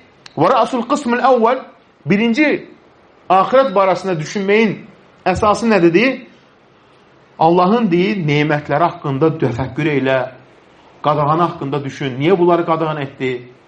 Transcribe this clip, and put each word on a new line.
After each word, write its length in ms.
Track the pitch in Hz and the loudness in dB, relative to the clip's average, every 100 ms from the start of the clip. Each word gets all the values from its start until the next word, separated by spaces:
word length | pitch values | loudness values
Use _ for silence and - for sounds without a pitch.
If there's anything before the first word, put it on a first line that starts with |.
| - _ - - | -20 _ -12 0
və 160 | 170 | 2
rəsul 340 | 233 233 254 226 | 2 0 -2 -4
qismul 320 | 285 240 240 | -4 -2 0
əvvəl, 400 | 240 247 220 262 - - _ _ 143 | 2 4 2 0 -6 -20 _ _ -2
birinci 420 | 202 233 226 302 214 - - _ _ _ _ - | 0 2 2 0 0 -6 -20 _ _ _ _ 0
axirət 440 | 185 185 254 269 196 | 0 4 2 2 2
barəsində 400 | 190 175 196 175 | 0 0 -2 -6
düşünməyin 640 | 151 214 196 208 226 - - - _ _ - | -6 -6 0 2 2 -2 -12 -20 _ _ -4
əsası 440 | 180 214 202 226 | 0 0 0 2
nədir? 540 | 202 170 170 254 262 - - _ _ _ _ _ _ _ _ _ - | 4 4 4 2 -2 -10 -20 _ _ _ _ _ _ _ _ _ -2
Allahın, 520 | 160 175 180 226 226 | 2 4 2 2 2
deyir, 320 | 170 190 208 151 | 0 0 -2 0
nemətləri 600 | 147 151 147 147 143 165 | 0 0 -2 -2 0 0
haqqında 480 | - 151 135 160 156 | -2 -6 0 0 0
təfəkkür 540 | 131 117 131 - 151 143 | -2 -4 -8 -4 -2 -2
elə, 180 | 131 131 123 - - _ _ _ - - | 0 0 -2 -10 -20 _ _ _ -20 -6
Qadağanı 400 | 143 151 147 160 | -2 0 0 0
haqqında 420 | 170 - 139 143 | 0 -4 -8 -6
düşün. 340 | 135 - 139 123 | -6 -8 -8 -4
Niyə 180 | 151 190 | 0 2
bunları 260 | 175 170 170 | 2 2 0
qadağan 360 | 160 160 151 | -2 -4 -6
etdi? 500 | 135 - 131 123 123 - | -8 -6 -6 -6 -10 -20